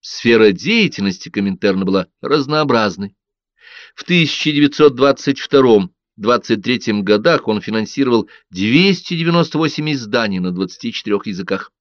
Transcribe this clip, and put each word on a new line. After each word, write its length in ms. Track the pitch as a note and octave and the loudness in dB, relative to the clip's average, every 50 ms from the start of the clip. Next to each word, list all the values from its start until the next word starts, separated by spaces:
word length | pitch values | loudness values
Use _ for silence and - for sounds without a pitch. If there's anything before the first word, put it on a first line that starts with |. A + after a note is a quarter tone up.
Сфера 500 | _ - - - - A#2 A#2 A2+ A2 G#2+ | _ -16 -16 -4 2 4 6 6 6 6
деятельности 760 | G2 F2+ F#2+ E3 A3 A#3 G#3+ D#3 - - G2+ G2 F2+ - - - | 4 2 -2 -2 0 0 0 0 -2 -2 -4 -4 -4 -4 -10 -10
Коминтерна 540 | - G#2 G2 G2+ F#2+ F2+ - G2+ F#2+ F#2+ F#2+ | -6 -4 -4 -4 -4 -2 -2 -2 -2 0 -2
была 240 | F#2 F#2+ F#2+ F2+ _ _ _ | 0 0 -2 -2 _ _ _
разнообразной. 960 | - - C#3+ D3+ C#3 C3 D3+ D3+ D3+ C#3+ B2 A2+ A2 G#2 F2+ D#2+ G2+ G2+ _ _ _ _ _ _ _ _ _ _ _ - - - - - _ | -6 -2 -2 -2 -2 -2 -2 -2 0 0 0 0 0 -2 -4 -6 -12 -14 _ _ _ _ _ _ _ _ _ _ _ -20 -20 -20 -20 -20 _
В 100 | - - | -20 -6
тысяча 460 | - F3+ F3 E3 C#3+ - - - D#3+ | -2 0 0 2 0 -2 -4 -4 -2
девятьсот 440 | D3+ C#3+ D3 C#3+ C#3+ - D3+ D3 B2+ | 0 2 2 2 4 6 4 4 6
двадцать 440 | A#2+ C3 C#3 C#3 - - - C3+ - | 6 2 2 2 0 -2 -4 -4 -4
втором 520 | - - - C#3+ C3 B2+ A2+ G#2 F#2+ F2+ _ _ _ _ _ | -4 0 2 4 6 6 6 6 4 2 _ _ _ _ _
двадцать 480 | - G2+ A2 B2 A#2 - - A#2 G#2+ F#2+ | -8 -2 0 0 0 0 -2 -4 -2 -2
третьем 400 | - B2+ A#2 - - G#2+ G#2 G2+ | -2 -4 -2 -2 -2 -2 -2 2
годах 460 | F#2 G#2+ G#2 A2 E3 E3+ D3+ - F#2+ | 2 2 2 4 2 0 0 0 -2
он 100 | G#2+ G#2 | -4 -4
финансировал 680 | F2+ - A2 A2 A2 - - - C#3 B2+ A#2+ A2+ G#2+ - - - _ _ | -4 -4 -4 -4 -4 -4 -2 -2 0 2 2 0 0 -2 -12 -20 _ _
двести 680 | - F2+ G2 G#2+ A#2+ D3+ F#3 G3 G3 F#3+ - - F3 E3 | -8 -4 -2 0 2 2 2 2 0 -2 -4 -8 -6 -4
девяносто 400 | E3 E3 E3+ E3+ E3 E3 - D#3 | -2 0 0 0 0 0 -2 -2
восемь 340 | D#3+ D#3 D3+ - D3+ D3+ | -2 -2 -4 -4 -6 -4
изданий 480 | D3+ C3+ A#2+ G#2 G#2+ A#2+ A2+ G#2 G2 F#2 | -4 -6 -6 -4 -2 -2 -2 0 -2 -4
на 120 | F2+ F2+ | -4 -4
двадцати 420 | F2+ F2+ F#2+ F2+ - - - A#2 A2+ | -4 -4 -6 -6 -6 -10 -10 -10 -10
четырех 340 | - - A2 G#2 G2+ - - | -8 -4 -4 -4 -4 -4 -6
языках. 460 | G2+ F2 F#2+ - G2 F#2 - - _ _ | -10 -10 -6 -6 -6 -6 -6 -12 _ _